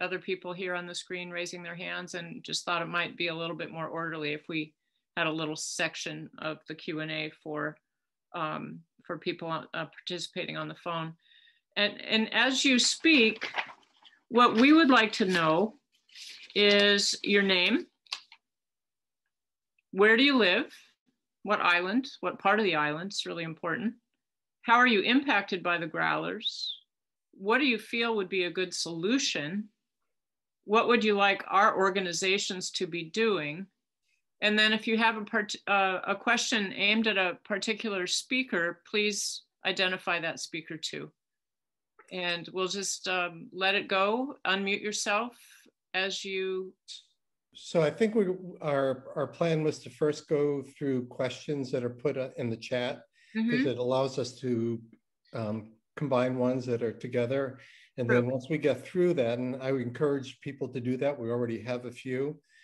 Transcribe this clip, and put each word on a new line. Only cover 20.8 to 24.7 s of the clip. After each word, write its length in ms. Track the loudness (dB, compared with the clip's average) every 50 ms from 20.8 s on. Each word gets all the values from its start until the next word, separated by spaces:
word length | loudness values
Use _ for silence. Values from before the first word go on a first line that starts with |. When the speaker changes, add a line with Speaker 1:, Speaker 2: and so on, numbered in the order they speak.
| -20 _ _ _ _ _ _ _ _ _ _ _ -4
Speaker 1:
What 180 | -2 0 2 4
island? 480 | 4 4 4 2 2 0 0 -2 -2 -6 -6
What 180 | -6 -6 -4 0
part 200 | 2 2 4 4
of 80 | 4
the 80 | 2 2
island? 320 | 2 0 0 -2 -4 -6
It's 180 | -8 -8 -8 -8
really 200 | -6 -6 -6 -6
important. 500 | -8 -8 -6 -6 -4 -4 -2 -4 -4 -6 -6 _ _ _ _ _ _ _ _ _ _ _ _
How 140 | 0 4